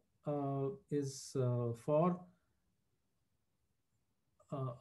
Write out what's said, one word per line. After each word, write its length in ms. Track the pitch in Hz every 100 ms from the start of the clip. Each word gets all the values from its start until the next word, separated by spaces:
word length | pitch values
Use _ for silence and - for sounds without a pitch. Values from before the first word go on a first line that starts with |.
| _ _ -
uh, 420 | 147 139 139 139 135 -
is, 440 | 147 139 - - 135
uh, 380 | 123 120 120 117
for, 340 | - 151 175 180 - - _ _ _ _ _ _ _ _ _ _ _ _ _ _ _ _ _ _ _ _ -
uh, 200 | 139 131 127